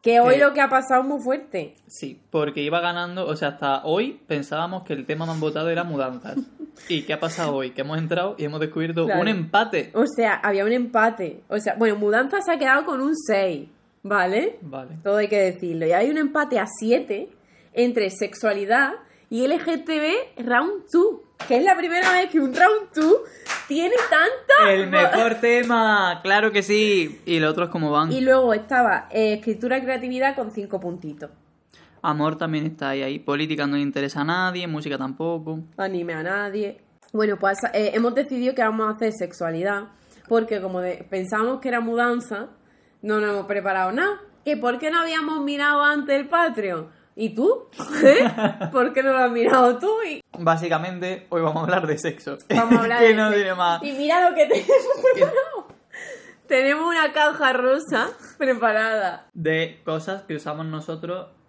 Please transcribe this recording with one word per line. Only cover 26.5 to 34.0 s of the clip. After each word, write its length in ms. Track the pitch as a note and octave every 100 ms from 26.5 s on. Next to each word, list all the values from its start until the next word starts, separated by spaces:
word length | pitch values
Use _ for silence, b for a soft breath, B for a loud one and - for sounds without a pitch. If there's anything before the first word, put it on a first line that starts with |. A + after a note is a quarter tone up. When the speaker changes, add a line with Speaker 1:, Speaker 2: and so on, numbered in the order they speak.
Speaker 2:
que 100 | G#3
sí. 580 | F#3+ G#3 G#3+ G3 D#3 - -
Y 140 | E3
los 100 | D#3
otros 180 | D#3 F3
cómo 220 | F3 D#3
van. 200 | D3 D#3+
Speaker 1:
Y 80 | C4
luego 320 | C4 C4 B3
estaba, 560 | G#3+ A3 B3+ A#3+ F#3 -
eh, 220 | - A3
escritura 440 | G#3+ A#3 A3 B3 B3+
y 40 |
creatividad 540 | B3 C4 B3 B3+ C4+ C#4
con 160 | A3
cinco 280 | G#3+ G3+ F#3
puntitos. 500 | F3+ F3 D#3+ D3 D3 - _ _ _ b b b
Speaker 2:
Amor 360 | E3+ D3+ D3+ D#3+
también 280 | D#3+ D#3 D#3+
está 240 | D#3+ C#3
ahí, 120 | C#3
ahí. 180 | C3+ D3
Política 480 | - C#3+ D#3 D3+ C#3+
no 80 | C#3+
le 60 |
interesa 400 | C#3+ C#3